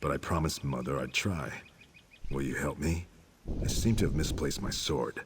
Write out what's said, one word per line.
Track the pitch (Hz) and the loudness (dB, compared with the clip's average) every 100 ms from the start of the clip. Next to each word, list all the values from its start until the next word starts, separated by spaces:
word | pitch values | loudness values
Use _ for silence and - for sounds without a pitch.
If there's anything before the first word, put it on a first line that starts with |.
But | 76 | 0
I | 71 | 0
promised | - 85 78 - | 0 2 2 0
Mother | 69 64 62 69 | -4 -4 -2 -2
I'd | 64 | 0
try. | - - 87 62 - - - - - - - - | 0 0 0 -4 -8 -14 -20 -20 -20 -20 -10 -4
Will | 69 | 0
you | 67 64 | 0 0
help | 71 71 | -2 0
me? | 82 82 87 - - - - - | 0 0 -2 -14 -20 -18 -6 -2
I | - | 0
seem | - 117 107 | 2 4 4
to | 92 | 4
have | 71 | 4
misplaced | 78 82 76 - | 2 0 -2 -2
my | - | -4
sword. | - - 73 60 - | -2 0 0 0 -4